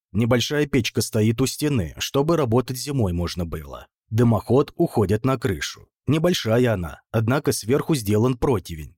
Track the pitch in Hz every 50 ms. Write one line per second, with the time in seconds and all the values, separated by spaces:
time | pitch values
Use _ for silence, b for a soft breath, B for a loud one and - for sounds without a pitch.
0 | _ _ - 101 120 110 127 120 - - 147 147 147 143 - 127 - - - 123
1 | - - - 110 107 113 113 113 131 123 - - 151 147 143 113 85 71 - -
2 | - - - 139 143 160 165 156 139 110 113 127 123 - 127 123 127 147 139 131
3 | 107 90 87 87 85 82 - 92 87 78 78 80 73 69 64 - - - _ _
4 | _ - 107 113 120 117 110 98 - - 117 139 156 - - - 175 - - 117
5 | 101 87 107 104 - 131 135 117 - 113 92 69 - - - - - _ _ _
6 | _ - 143 160 165 180 170 - - 110 110 123 123 120 107 92 87 76 - -
7 | _ _ - 117 113 113 131 151 - 139 - - - 107 135 151 - - 165 127
8 | 104 98 104 107 113 131 131 - - 147 120 92 - - 82 76 73 60 -